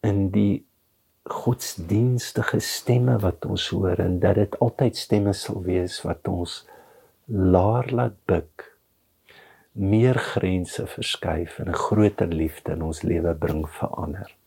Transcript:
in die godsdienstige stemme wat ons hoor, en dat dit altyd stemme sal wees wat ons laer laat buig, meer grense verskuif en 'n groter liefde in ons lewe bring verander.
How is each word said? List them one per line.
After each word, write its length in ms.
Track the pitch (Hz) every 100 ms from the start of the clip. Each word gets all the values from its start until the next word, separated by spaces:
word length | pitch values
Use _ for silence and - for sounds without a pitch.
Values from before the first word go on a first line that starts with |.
in 280 | 110 101 98
die 340 | 101 101 98 _ _ _ _ _ _
godsdienstige 1400 | - - - 120 - - 82 101 123 123 - - - -
stemme 580 | - - - 123 123 113
wat 260 | 98 -
ons 240 | - - -
hoor, 320 | 101 95 90
en 200 | - 90
dat 140 | 95
dit 260 | 101 101 -
altyd 360 | 120 - 127 -
stemme 360 | - 104 101
sal 300 | 98 - 104
wees 400 | 90 90 90 -
wat 260 | - 82 -
ons 380 | 90 87 - - - - - _ _ -
laer 640 | 107 92 92 95 120 127
laat 360 | 120 120 - -
buig, 520 | 87 - - - _ _ _ _ _ _ - - _ _
meer 400 | - 98 110 123
grense 720 | - - - 92 92 87 - -
verskuif 760 | - - - 90 82 85 -
en 80 | 95
'n 60 |
groter 520 | 90 - 104 104 98 87
liefde 460 | 82 80 - -
in 100 | 78
ons 200 | 80 80
lewe 320 | 87 85 85
bring 340 | 78 82 78 76
verander. 680 | - - - - 95 98 _